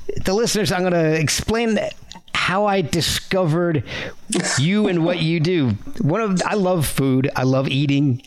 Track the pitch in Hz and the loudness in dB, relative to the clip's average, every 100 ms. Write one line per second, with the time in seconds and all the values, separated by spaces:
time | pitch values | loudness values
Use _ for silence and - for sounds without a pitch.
0 | - - 196 196 233 208 170 185 185 175 | -6 -2 0 0 0 0 0 0 0 2
1 | 160 160 151 - - 220 226 208 - - | 2 2 0 -2 -2 0 0 0 -2 -8
2 | - 285 - - - 185 208 196 143 170 | -18 -18 -8 -4 0 0 2 2 0 0
3 | - - - 190 175 160 175 151 - - | 0 -4 -2 0 2 2 2 0 -2 -8
4 | - - - - - - 156 208 208 175 | -10 -12 -6 -4 -2 0 2 2 2 2
5 | 165 180 160 170 156 180 131 104 - - | 0 0 0 2 2 2 2 0 -4 -4
6 | 143 196 220 185 151 208 185 185 139 - | 0 0 0 0 0 0 2 0 0 0
7 | 135 131 135 - 131 131 135 139 143 139 | 2 2 0 0 2 2 2 0 2 2
8 | 143 120 | 2 0